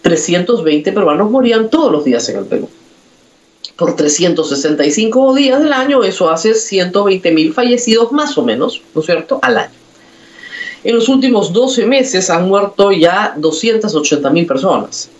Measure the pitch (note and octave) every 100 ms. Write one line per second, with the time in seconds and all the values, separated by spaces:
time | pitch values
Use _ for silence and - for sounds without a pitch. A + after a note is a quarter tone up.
0 | E3+ E3 - F3 F3 A#3 D#3+ D3+ G3 G3
1 | E3 D#3 G#3+ C4 A#3+ A3 A3 D#4+ C#4 D3+
2 | C3 A#2 - G2 G2 - - - _ _
3 | _ _ _ _ _ _ - - D#3+ -
4 | D3 D#3 F3 D#3+ D3+ C#3 D3+ D3 D3 F3
5 | A3 B3+ C4+ C4 C4+ C4+ D#4 C4+ C4+ C4+
6 | G3+ - E3 D#3+ A3 A3 - G3 F3+ F#3+
7 | G3+ F#3 E3+ D#3+ D#3 B3 B3 A#3+ A3+ A3+
8 | A#3 C#4+ D4 - A#2+ A2+ - - - D#3
9 | D#3 E3+ - - B3+ A#3 - - _ -
10 | - - - - - - - - - A#3
11 | A#3 C4+ C4 A3 F3 F#3+ B3+ A#3 G#3+ C4+
12 | B3+ F#3 F3+ E3+ F#3 G3 G3 - G3+ F#3
13 | E3 F#3+ G#3+ D3 D#3 D#3 A3+ A3 - D3+
14 | - C#3+ C#3 E3 E3 - F#3 A#2+ - -
15 | -